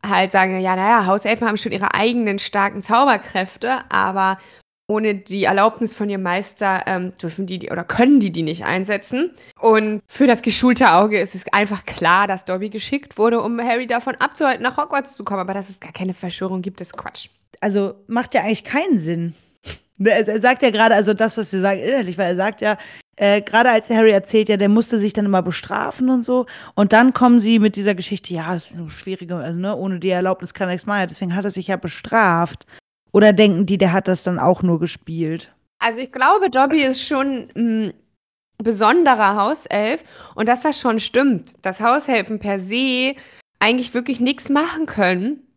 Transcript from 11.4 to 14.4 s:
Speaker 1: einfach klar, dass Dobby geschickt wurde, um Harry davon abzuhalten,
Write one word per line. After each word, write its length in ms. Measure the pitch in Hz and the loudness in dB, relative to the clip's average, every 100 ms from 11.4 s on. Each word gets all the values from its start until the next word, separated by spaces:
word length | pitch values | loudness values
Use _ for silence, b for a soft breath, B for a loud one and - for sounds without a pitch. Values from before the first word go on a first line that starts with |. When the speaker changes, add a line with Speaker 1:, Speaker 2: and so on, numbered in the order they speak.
| - | -2
Speaker 1:
einfach 320 | 202 202 202 - | -2 0 -4 -10
klar, 400 | - 165 185 202 | -2 2 2 2
dass 180 | 185 | -2
Dobby 260 | - 185 208 | -4 -6 -6
geschickt 460 | 214 - 277 277 - | -8 -6 -6 -6 0
wurde, 220 | 220 233 | 0 2
um 200 | 220 233 | -2 -4
Harry 260 | 240 240 254 | -2 -2 -2
davon 300 | 240 247 247 | -4 -4 -4
abzuhalten, 460 | 285 - | -4 0